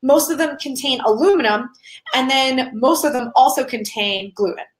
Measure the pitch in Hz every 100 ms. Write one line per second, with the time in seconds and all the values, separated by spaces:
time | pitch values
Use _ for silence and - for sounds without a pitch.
0 | 254 294 294 311 311 285 294 254 277 247
1 | 214 220 339 392 233 208 247 _ - -
2 | - 254 262 269 262 262 247 220 254 320
3 | 302 254 233 - 262 277 262 233 208 -
4 | 208 196 196 196 202 170 - _